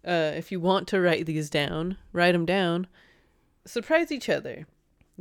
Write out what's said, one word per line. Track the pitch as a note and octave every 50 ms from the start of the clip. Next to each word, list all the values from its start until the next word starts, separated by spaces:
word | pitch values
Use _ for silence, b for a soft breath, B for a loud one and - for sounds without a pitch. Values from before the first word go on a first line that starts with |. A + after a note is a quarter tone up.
| -
uh, | F3 F3 E3 D#3 D#3 D3+
if | D#3+ E3+ -
you | G3 F3+
want | E3 F#3 F#3+ G3 F3 -
to | G#3 F#3+
write | F3 F3 D#3+ G2+ E3
these | D#3+ D#3 D#3 D3+ D3
down, | - D3+ C#3+ - - D#3 E3 F3+ F#3+ - - -
write | - F3 F3 F3+ F3
'em | F3 E3
down. | E3 F3+ G3 F#3 E3+ E3+ F3 F#3 - b b b b b b b b b b b b b _ -
Surprise | - - A#3+ - - D#4+ D#4+ E4+ -
each | D4+ B3 - -
other. | D#3 C#3+ - C3 A#2 C#3 D#3 _ _ _ _ _ _ _ _ _ _ -